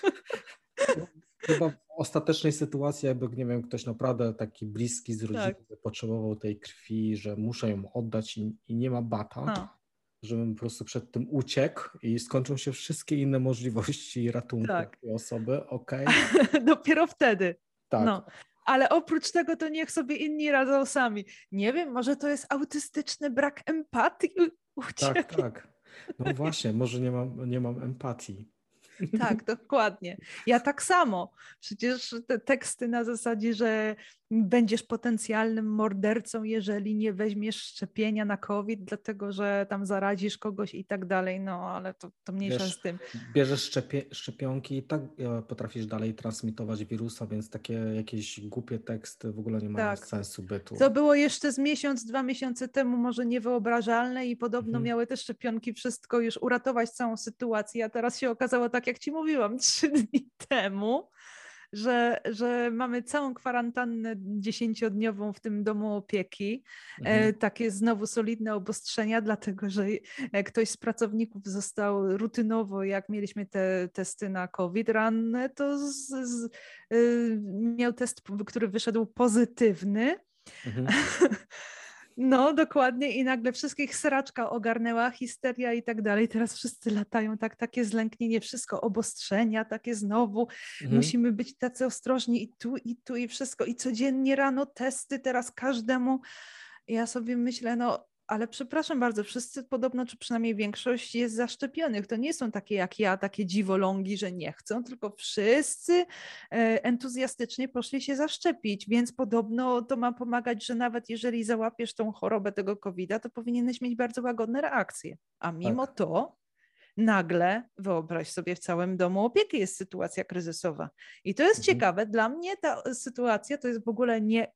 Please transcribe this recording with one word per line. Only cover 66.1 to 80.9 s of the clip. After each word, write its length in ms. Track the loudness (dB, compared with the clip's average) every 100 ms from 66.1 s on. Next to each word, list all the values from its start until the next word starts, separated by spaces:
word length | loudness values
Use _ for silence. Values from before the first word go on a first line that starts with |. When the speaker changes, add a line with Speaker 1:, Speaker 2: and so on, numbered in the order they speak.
| -2 -4 -6 -4 -4 -8 -20 -20 -6
Speaker 1:
Mhm. 240 | 2 6 6
Speaker 2:
E, 40 |
takie 380 | 4 0 0 -2
znowu 360 | 2 2 2 0
solidne 480 | 0 0 -2 -2 -4
obostrzenia, 680 | -4 -6 -4 -2 2 2
dlatego 480 | 2 0 -2 -4 -2
że, 160 | 0 0 -2 -6 -10 -2
e, 100 | -2
ktoś 260 | 0 0 0
z 80 | 0
pracowników 640 | -4 -2 0 0 -2 -4 -6
został 720 | -6 -4 -2 0 2 2 0
rutynowo, 640 | 0 0 0 0 0 -2
jak 260 | -2 -2 -2
mieliśmy 360 | -4 -4 -6 -4
te 440 | 0 2 2 0
testy 360 | -4 -6 -6 -6
na 180 | -4 -4
covid 420 | -2 -2 0 2
ranne, 600 | 4 4 2 0 0 -2
to 280 | -2 -2 0 -4
z, 160 | -6 -6
z, 380 | -6 -4 -4 -6
e, 520 | -10 -20 -20 0 4 6 6 2 0 -2 -2 -2 2
miał 160 | 0
test, 280 | 0 -4 -6 -8 -6 -4
który 200 | -2 0
wyszedł 380 | 0 0 0 -2
pozytywny. 1120 | 2 4 6 4 4 4 4 0 2 2 0 -6 _ -20 -12 -8
Speaker 1:
Mhm. 220 | -2
Speaker 2:
<laughs> 80 | 2